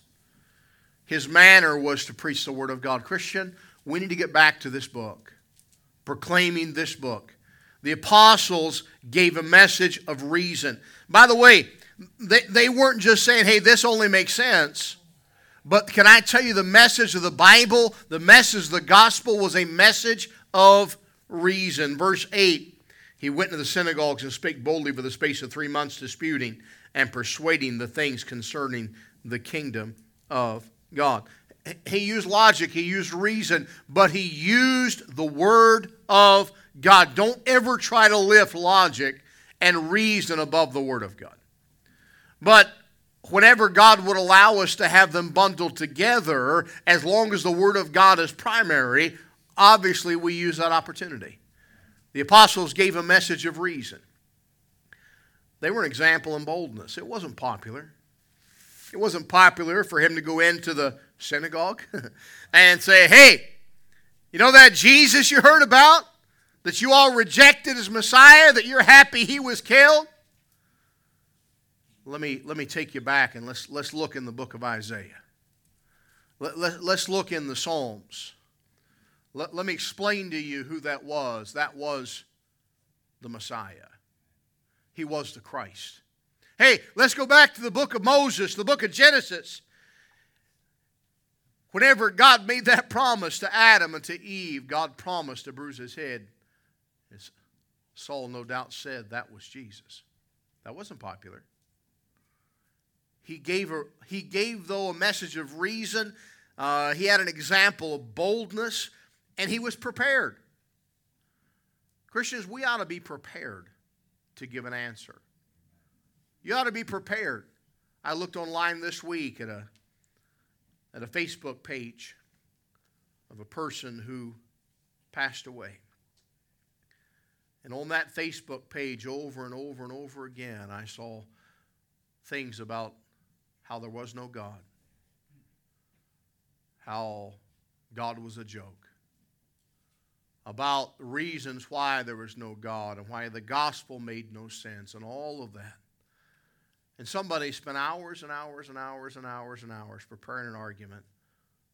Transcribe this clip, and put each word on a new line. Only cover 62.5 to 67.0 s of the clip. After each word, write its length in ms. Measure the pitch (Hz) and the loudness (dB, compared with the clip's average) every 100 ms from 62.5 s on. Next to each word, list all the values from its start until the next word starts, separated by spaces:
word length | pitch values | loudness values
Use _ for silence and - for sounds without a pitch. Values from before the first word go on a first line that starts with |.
and 300 | 170 180 175 | 6 8 6
say, 240 | - 190 165 | 6 6 10
"Hey, 440 | 247 262 156 - - - - _ _ _ _ _ | 10 10 8 -4 -20 -20 -20 _ _ _ _ _
you 60 | 170 | 2
know 120 | 247 | 6
that 220 | 269 262 | 10 10
Jesus 580 | 156 226 285 262 277 254 | 8 4 6 4 2 2
you 100 | 277 | 4
heard 220 | 269 311 | 6 4
about, 420 | 254 254 302 330 - _ _ _ _ _ | 4 8 8 6 0 _ _ _ _ _
that 160 | 175 - | -10 -6
you 120 | 254 | 2
all 220 | 269 | 4